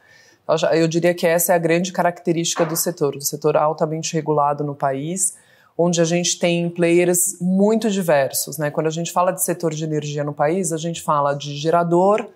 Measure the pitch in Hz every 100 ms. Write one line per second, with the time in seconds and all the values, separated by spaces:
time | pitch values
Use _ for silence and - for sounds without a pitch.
0 | _ - _ _ - 156 175 160 165 165
1 | 170 175 175 165 175 175 165 170 185 180
2 | 175 175 - 165 170 - 165 165 - 165
3 | 147 139 143 151 151 147 151 156 160 160
4 | 156 165 151 151 143 147 147 143 139 135
5 | 151 185 - - _ _ _ - 175 170
6 | 165 175 175 - 175 170 170 170 170 170
7 | 175 180 - - 180 185 208 220 233 196
8 | 170 147 135 - - 147 147 151 160 160
9 | 170 190 180 180 - 175 165 151 160 151
10 | 147 147 147 143 151 180 175 160 165 165
11 | - 147 143 143 143 143 156 170 170 175
12 | 190 214 226